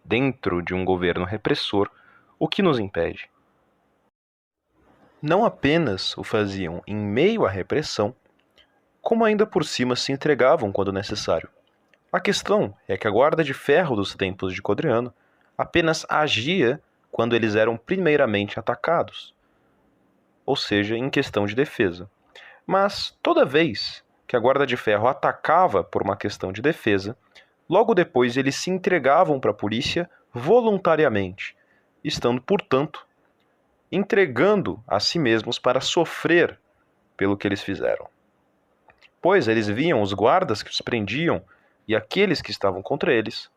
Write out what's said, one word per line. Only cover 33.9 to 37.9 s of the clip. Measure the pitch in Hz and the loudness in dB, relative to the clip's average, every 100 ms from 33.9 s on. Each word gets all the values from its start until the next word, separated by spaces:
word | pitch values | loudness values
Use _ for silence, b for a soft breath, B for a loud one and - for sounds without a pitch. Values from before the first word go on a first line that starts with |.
entregando | 175 202 196 175 117 190 208 101 82 - | -4 0 2 2 2 2 2 0 -6 -4
a | 104 | -2
si | - 170 | 0 0
mesmos | 127 113 113 - | 2 2 0 -2
para | 123 127 | 0 0
sofrer | - 175 160 - 156 170 131 - _ _ _ _ _ - | 0 0 0 -2 2 4 2 -2 _ _ _ _ _ -2
pelo | 98 101 | 0 0
que | 104 | -2
eles | 98 | -4
fizeram. | - 85 60 | -6 -4 -2